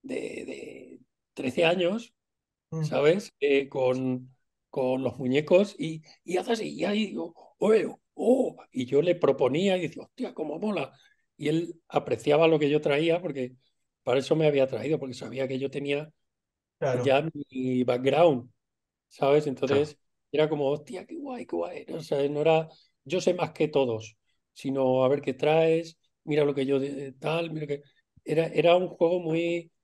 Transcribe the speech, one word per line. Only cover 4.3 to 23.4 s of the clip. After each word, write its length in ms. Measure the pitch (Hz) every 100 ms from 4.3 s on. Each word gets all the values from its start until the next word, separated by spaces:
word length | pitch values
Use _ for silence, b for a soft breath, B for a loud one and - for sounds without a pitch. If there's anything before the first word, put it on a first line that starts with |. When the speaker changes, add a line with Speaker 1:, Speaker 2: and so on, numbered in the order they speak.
| _ _ _ _
Speaker 1:
con 340 | - 127 131
los 140 | 131 -
muñecos 560 | 131 135 156 180 202 -
y, 220 | 160 160 b b -
y 120 | 180
haces 160 | 180 226
así, 100 | 170 147
y 100 | 196
ahí 220 | 208 208
digo, 260 | - 165 - B B
"Oe, 280 | 196 220 160 - _ -
oh", 420 | 202 262 208 - -
y 140 | 127 123
yo 160 | 139
le 140 | 135 127
proponía 600 | - 131 131 139 196 185
y 60 |
decía, 200 | 160 -
"Hostia, 300 | - - 247
cómo 260 | - 151 156
mola". 340 | 214 190 139 b b b b _
Y 120 | 147
él 320 | 160 170 - _
apreciaba 600 | 147 - 117 - 147 165
lo 120 | 156
que 100 | 147
yo 120 | 147
traía 400 | 151 143 165 170
porque 340 | 180 135 123 - _ _ _ _
para 160 | - 127
eso 160 | 135 160
me 120 | 156
había 200 | 143 131
traído, 320 | 120 127 156
porque 140 | 135 120
sabía 320 | 117 127 131
que 120 | 135
yo 100 | 135
tenía 400 | 139 143 143 156 _ _ _ _ _ _ _
Speaker 2:
Claro. 260 | 139 123 127
Speaker 1:
ya 160 | 135 160 147 143
mi 320 | 131 127 127
background, 680 | 127 123 131 139 170 131 117 _ _ _ _ _ _
¿sabes? 380 | - 139 147 151 127 131
Speaker 3:
Claro. 220 | 139 151
Speaker 1:
Entonces, 120 | - _ _ _
era 180 | 147 151
como, 200 | 151 139
"Hostia, 360 | 151 - 214 -
qué 100 | -
guay, 280 | 277 247 -
qué 80 | 170
guay", 300 | 170 165 -
¿no? 80 | 170
O 40 |
sea, 260 | 156 143 143
no 120 | 147
era, 280 | 156 160 160 B B _ -
"Yo 160 | 180
sé 120 | 180
más 180 | 180